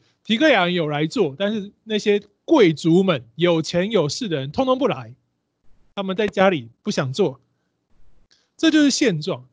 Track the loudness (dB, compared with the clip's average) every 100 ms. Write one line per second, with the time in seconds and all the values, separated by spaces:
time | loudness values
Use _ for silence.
0 | _ _ -6 2 4 4 2 0 -4 -2
1 | -4 -2 -2 -2 -4 -4 -8 -16 -8 -4
2 | 0 -2 -4 _ 0 4 4 4 2 4
3 | 4 0 -6 -2 0 2 0 -2 0 0
4 | -2 -4 -6 -6 -4 -4 -2 0 -2 -4
5 | -10 -20 _ _ _ _ -20 -20 _ -10
6 | -6 -4 -2 2 2 0 -6 _ -6 -4
7 | -4 -2 -4 -4 _ _ _ _ _ _
8 | -20 -20 _ _ _ -2 0 4 2 2
9 | 0 -2 -6 -10 -12